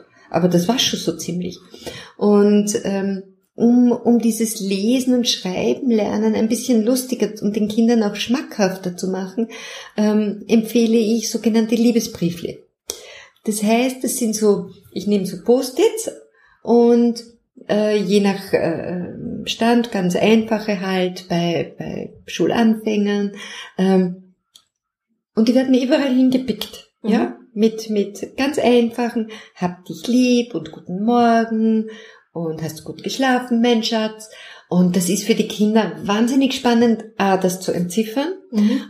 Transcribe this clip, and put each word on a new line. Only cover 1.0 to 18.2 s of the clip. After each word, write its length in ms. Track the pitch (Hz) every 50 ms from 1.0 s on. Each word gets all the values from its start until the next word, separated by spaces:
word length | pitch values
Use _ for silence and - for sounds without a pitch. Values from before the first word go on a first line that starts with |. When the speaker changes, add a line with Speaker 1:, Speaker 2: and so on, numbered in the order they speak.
| - 175 160 -
Speaker 1:
ziemlich. 420 | - - 170 180 180 180 - - - - - - - - - - - - - -
Und, 600 | - 208 208 202 202 208 208 208 202 208 202 - -
ähm, 380 | 190 196 196 196 196 196 190 196 - _ _ _ _ _
um, 360 | - - 233 247 247 247 240
um 280 | 233 233 - 233 240 233
dieses 400 | 214 233 214 - 226 220 - -
Lesen 540 | 190 196 196 190 196 226 254 269 254 254 247
und 140 | 247 233 240
Schreiben 640 | - - - 185 185 - 220 226 - - - 254
lernen 440 | 226 214 208 - 202 214 220 220 214
ein 120 | 202 220 220
bisschen 360 | 247 233 - - 247 220 208
lustiger 440 | 226 262 254 - - 247 - 220 208 - -
und 140 | - 208 208
den 120 | 220 214 208
Kindern 340 | - 233 226 226 240 226 214
auch 120 | 208 208
schmackhafter 800 | - - - 240 302 - - - - 202 185 185 - - 185 175 -
zu 120 | - 185
machen, 380 | 185 185 190 185 - - 233 226 - - - - - - - - - -
ähm, 460 | 208 214 214 214 214 208 190 - - -
empfehle 500 | 233 226 220 - - 240 233 220 226 233
ich 320 | 220 202 233 233 208 -
sogenannte 460 | - 226 - 233 214 226 220 220 240
Liebesbriefle. 840 | 214 233 240 226 233 208 - - - 175 165 - - - - - - - _ _ _ _ - - - - - - - - - _ _ -
Das 180 | 220 208 - 202
heißt, 400 | 208 226 233 254 262 254 - -
das 140 | 254 - -
sind 180 | 240 220 214
so, 340 | - 220 208 202 180 180 - - - - _ -
ich 140 | - - 208
nehme 180 | 208 202 185
so 180 | - - - -
Post-its 680 | - 240 262 269 254 - - 381 453 - - - - - - - _ _ _ _ _ _ _ -
und, 600 | - 233 240 233 233 240 233 240 240 226 - - - - _ _ _ _ - - -
äh, 280 | - 208 214 214 214 208
je 220 | 196 175 202 208